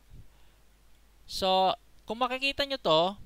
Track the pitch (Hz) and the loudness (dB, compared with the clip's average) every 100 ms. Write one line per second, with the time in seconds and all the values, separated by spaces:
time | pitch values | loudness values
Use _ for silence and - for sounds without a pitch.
0 | - - - - - _ - _ - - | -20 -20 -20 -20 -20 _ -20 _ -20 -20
1 | _ - - - 190 190 190 - - - | _ -20 -12 -4 2 4 2 0 -8 -20
2 | - 220 247 254 277 277 277 269 185 156 | -12 -4 -4 -2 -4 -2 -4 -2 2 4
3 | 180 202 | 2 -2